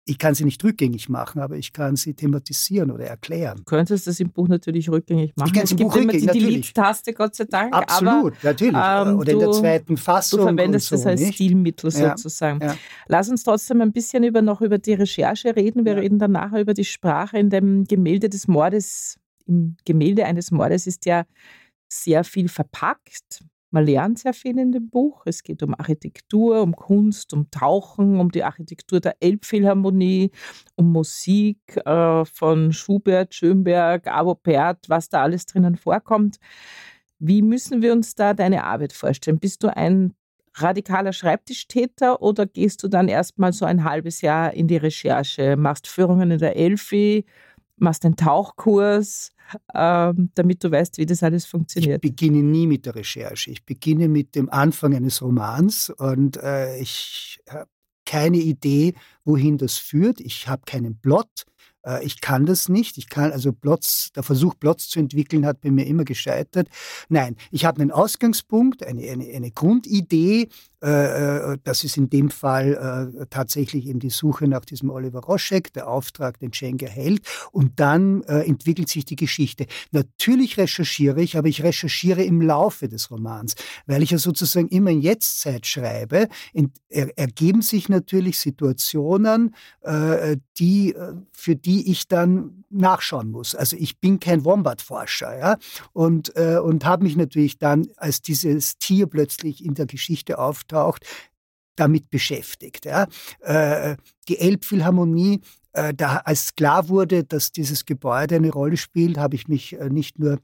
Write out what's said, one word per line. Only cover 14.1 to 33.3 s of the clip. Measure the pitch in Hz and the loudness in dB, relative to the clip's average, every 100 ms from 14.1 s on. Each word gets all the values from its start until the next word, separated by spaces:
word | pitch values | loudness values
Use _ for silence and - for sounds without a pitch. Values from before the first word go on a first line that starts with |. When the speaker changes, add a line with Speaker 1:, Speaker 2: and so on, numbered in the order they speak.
| 254 | 0
Speaker 2:
über, | 240 226 | 2 4
noch | 214 202 | 2 2
über | 220 202 | 0 0
die | - | 0
Recherche | 196 202 - - 214 240 | 0 0 0 -2 0 -2
reden. | 220 202 240 | 0 0 2
Wir | 220 | 2
Speaker 1:
Ja. | 202 | 2
Speaker 2:
reden | 196 202 | 2 2
dann | 208 | 4
nachher | 185 202 214 | 2 0 -2
über | 208 | 0
die | 202 196 | 0 -2
Sprache. | - 180 147 202 214 | -2 -2 0 -2 0
In | 202 | 2
dem | 196 196 196 | 4 2 2
Gemälde | 190 202 170 190 208 | 2 2 2 2 0
des | 202 - | -4 0
Mordes, | 156 165 208 190 - - - _ _ - | 2 4 0 -4 -8 -12 -14 _ _ -2
im | 175 165 165 | 0 0 -4
Gemälde | - 160 151 202 | 0 2 2 2
eines | 202 175 - | 0 -2 -2
Mordes | 160 160 175 185 | 0 2 0 -2
ist | 180 | -6
ja | 180 170 170 _ - - _ _ - | 0 0 -2 _ -20 -20 _ _ -16
sehr | - - 156 | -8 2 2
viel | 175 190 175 | 2 -2 -2
verpackt. | - 147 - 165 285 _ - - - - _ _ | -2 -8 -4 -6 -6 _ -20 -20 -20 -20 _ _
Man | 160 | 0
lernt | 151 135 185 233 | 4 2 2 -2
sehr | 262 | -4
viel | 247 262 247 | -6 -4 -2
in | 254 | 0
dem | 247 226 | -2 -2
Buch. | 247 294 - - | 0 0 -2 -8
Es | 165 | -8
geht | - 156 | -8 -8
um | 147 | -6
Architektur, | 147 151 151 151 - - 214 233 220 | -6 -4 -4 -6 -16 -2 2 4 4
um | 185 | 2
Kunst, | 165 - 202 214 202 - | 0 2 4 4 0 -4
um | 147 147 | -4 -4
Tauchen, | 143 135 190 - - 202 190 | -2 0 0 -2 0 2 4
um | 180 | 2
die | 175 | 0
Architektur | - - 160 170 - 180 | -4 -6 -16 -18 -2 -2
der | 160 - | 0 0
Elbphilharmonie, | 175 208 - 208 196 196 190 190 185 185 196 - - - _ - | 0 0 0 2 4 2 2 2 2 2 0 -4 -20 -20 _ 2
um | 170 | 4
Musik, | 165 156 - - 202 208 202 _ - | 4 0 -4 0 2 2 -2 _ -6
äh, | - 165 165 160 | 0 2 4 2
von | 160 - 160 160 160 | 0 -2 2 4 2
Schubert, | 156 - 196 202 185 185 | 0 0 0 2 2 0